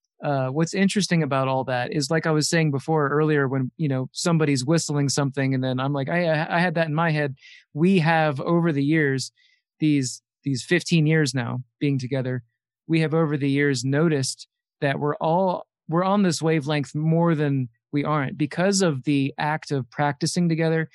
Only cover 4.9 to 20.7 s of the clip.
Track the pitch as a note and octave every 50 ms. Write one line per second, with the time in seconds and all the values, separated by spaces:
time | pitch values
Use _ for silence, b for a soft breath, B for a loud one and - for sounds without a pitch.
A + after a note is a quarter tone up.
4.9 | D3 D3 C#3+ C3 - D3+ C#3+ C3+ - C#3+ C3+ C3 C3+ B2+ C3 C3 B2+ B2+ C3+ C#3+
5.9 | C#3+ C#3 C3+ D#3+ E3+ F3 F3 D#3+ D#3 D3+ D#3+ - - E3+ F3 F3+ D#3+ E3+ E3 D#3+
6.9 | D3 D#3+ E3+ E3 D3+ D3+ D3 C#3 C3+ B B B B B B B B D3 E3+ F#3+
7.9 | G3 F3+ D3+ E3 E3 D#3+ D#3 D3+ C#3 B2+ - - E3+ E3+ E3 E3+ D3 C#3 C#3 D3
8.9 | D#3+ D#3+ D3 C#3 C3+ C3 - - _ _ _ _ _ _ _ _ _ - D#3 D#3
9.9 | D3 C#3 B2+ A#2+ - - _ _ _ _ - C#3+ C3+ A#2+ - - F3 E3 - -
10.9 | E3+ E3 D3+ D3+ D#3+ D#3+ D3+ C3 C3 C3 A#2 B2 B2 B2+ - _ _ - D3 C#3+
11.9 | C#3 B2+ C3 A#2+ C#3 C3 B2 B2+ B2+ B2 - _ _ _ _ _ _ _ _ -
12.9 | E3 D#3+ D#3+ D3 D#3 E3 E3 C#3+ D3+ C#3 C#3+ C#3 C#3 C#3+ D3 C#3+ C3+ A#2 B2 C3+
13.9 | C#3 D3 E3 E3+ D#3 C3+ C3 - - - - - _ _ _ _ _ - D3+ C#3+
14.9 | E3 D3 C#3+ D3 D3 - E3 D#3+ E3 F#3 F#3+ F#3 F3 - - _ _ _ _ -
15.9 | D#3 E3+ F#3 F#3+ G3+ G#3 G3 F3+ D3 - D3+ D#3+ D#3+ D#3+ C3+ D3+ D3+ C#3+ C3+ -
16.9 | - D3+ D#3 D#3+ E3 E3 E3+ E3+ E3 D3 D3+ C#3+ C#3 C3+ B2+ A#2 _ _ _ _
17.9 | - C#3+ C#3+ D3+ D3+ D3 C3+ - - C#3+ D3+ C3+ - E3 F3+ G3+ G3+ F#3+ F#3+ E3
18.9 | C#3+ B2+ - D#3 C#3+ C#3 C3+ C#3 - - D#3 D3 D#3 D#3 - - D3 C3+ A#2+ -
19.9 | - - D3 C#3+ C#3 - E3 D3+ - F3+ F3 E3 E3 D#3 E3 D#3+